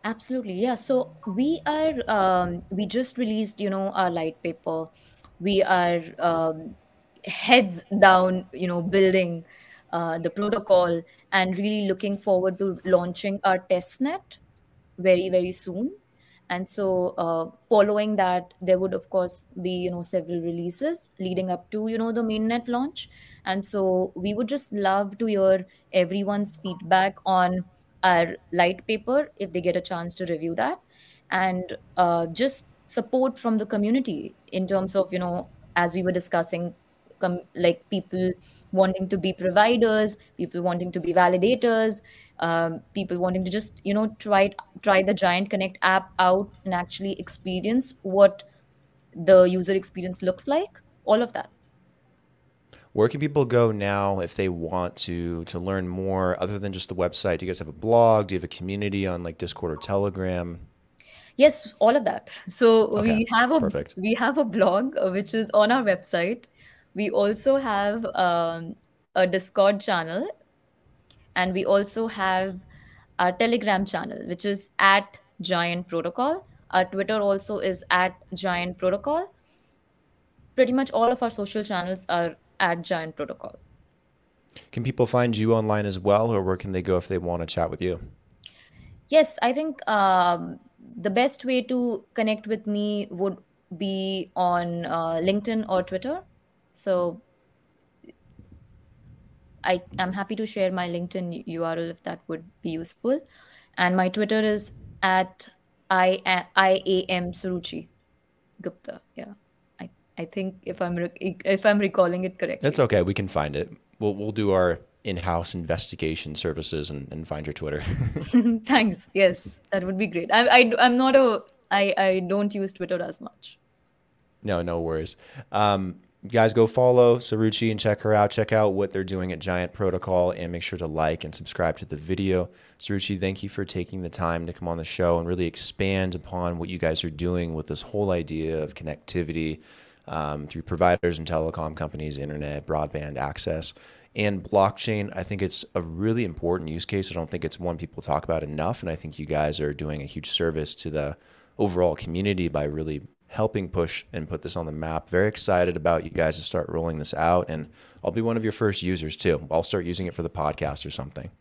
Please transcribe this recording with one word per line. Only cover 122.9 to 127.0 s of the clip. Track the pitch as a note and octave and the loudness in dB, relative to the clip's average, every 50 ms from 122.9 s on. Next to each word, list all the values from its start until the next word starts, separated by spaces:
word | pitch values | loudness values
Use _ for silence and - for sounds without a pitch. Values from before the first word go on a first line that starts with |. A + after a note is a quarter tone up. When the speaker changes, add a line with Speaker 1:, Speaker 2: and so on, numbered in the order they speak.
| F#3 E3+ | -4 -4
Speaker 1:
as | F3 - E3+ - | -4 -8 -10 -12
much. | - - _ _ - - - _ _ _ _ _ _ _ _ _ _ _ _ _ _ _ _ _ | -14 -18 _ _ -20 -20 -20 _ _ _ _ _ _ _ _ _ _ _ _ _ _ _ _ _
Speaker 2:
No, | - G#2+ F#2+ E2+ | -4 -2 -2 -2
no | E2+ F2 E2+ E2+ | 0 -2 -4 -4
worries. | E2 E2 D#2+ D#2 D#2+ - - _ - - - C3+ - _ | -2 -2 -4 -4 -4 -6 -10 _ -18 -20 -20 -20 -16 _
Um, | - G2+ G#2 G#2 G2+ G2 F#2+ F2+ E2+ - _ _ _ _ - | 0 2 2 4 2 2 -2 -4 -8 -12 _ _ _ _ -12
guys, | G2 A2+ A#2 A2 A2 | -2 2 4 4 4
go | A2 A#2 A2+ | 6 4 4
follow | A2 - B2+ B2+ B2+ B2+ B2 | 4 4 4 4 6 8 8